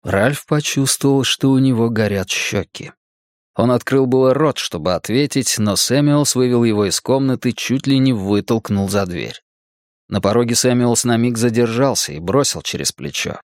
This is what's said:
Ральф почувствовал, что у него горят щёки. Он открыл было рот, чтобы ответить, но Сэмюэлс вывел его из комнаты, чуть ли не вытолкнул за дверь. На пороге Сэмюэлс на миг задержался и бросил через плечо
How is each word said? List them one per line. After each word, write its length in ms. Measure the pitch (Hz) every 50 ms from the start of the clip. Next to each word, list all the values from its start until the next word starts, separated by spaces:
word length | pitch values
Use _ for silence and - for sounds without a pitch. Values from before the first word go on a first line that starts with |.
Ральф 420 | _ - 95 98 104 131 147 - -
почувствовал, 800 | - 160 151 147 - - 139 139 131 - - - 139 139 135 123
что 260 | - - - - 135
у 80 | 135 131
него 300 | 135 135 127 113 117 117
горят 420 | 113 107 110 104 101 98 92 -
щёки. 640 | - - - - 110 101 87 _ - - 76 73 - _ _ _ _ _ _ _ _ _ _ _ _
Он 160 | - 110 123
открыл 360 | 123 117 - - 135 135 135
было 280 | 123 131 131 131 131 127
рот, 240 | 139 156 147 131 -
чтобы 360 | - - - 82 76 92 90
ответить, 640 | 82 - - 107 131 147 135 - 139 123 - - -
но 180 | 107 104 98
Сэмюэлс 580 | - - - 120 143 147 147 147 147 143 - -
вывел 300 | 123 127 123 123 120 120
его 200 | 117 107 104 104
из 140 | 95 - -
комнаты, 520 | _ - 127 135 139 135 127 120 - 127
чуть 340 | 113 - - - 120 135 -
ли 120 | 139 135 135
не 140 | 131 135
вытолкнул 760 | 127 104 95 98 104 101 98 - 117 113 - - 104 98 98 95
за 180 | 98 101 98
дверь. 360 | 90 87 82 58 - - - _ _ _ _ _ _ _ _ _ _ _ _ _ _
На 120 | 104 101
пороге 340 | 95 98 107 117 120 117 120
Сэмюэлс 500 | - - 127 123 123 123 120 117 - -
на 120 | 120 117
миг 220 | 113 117 123 117 110
задержался 720 | 120 123 110 117 120 113 113 120 139 135 113 - - -
и 60 | 71 78
бросил 420 | 85 87 - 139 139 - - 80
через 320 | - - - - 69 -
плечо 480 | - - 69 73 - - - - - - _